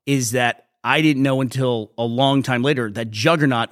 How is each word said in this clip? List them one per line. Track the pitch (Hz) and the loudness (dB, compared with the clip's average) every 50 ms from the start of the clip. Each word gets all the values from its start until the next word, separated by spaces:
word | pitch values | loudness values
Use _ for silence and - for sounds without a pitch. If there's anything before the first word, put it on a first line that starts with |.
| _ | _
is | - 139 135 123 107 | -2 -2 -2 -2 -2
that | 113 127 123 120 113 - _ _ _ _ | -2 0 0 0 -2 -4 _ _ _ _
I | - 117 135 156 | -2 0 2 2
didn't | 156 156 147 131 139 | 4 2 2 2 2
know | 139 135 131 | 0 0 0
until | 135 123 120 131 135 127 120 113 107 - _ - | -2 -4 -4 -2 -2 -2 -2 -2 -6 -8 _ -4
a | 117 | -4
long | 117 117 123 135 135 139 139 | -2 0 2 2 2 2 2
time | 127 131 127 120 123 | 0 0 0 0 0
later | 143 156 127 117 110 | 0 0 -2 -4 -6
that | 101 113 113 113 | -6 -8 -8 -8
Juggernaut | 107 104 110 160 170 156 147 139 127 117 117 - | -6 -2 0 2 2 2 2 2 0 0 -2 -4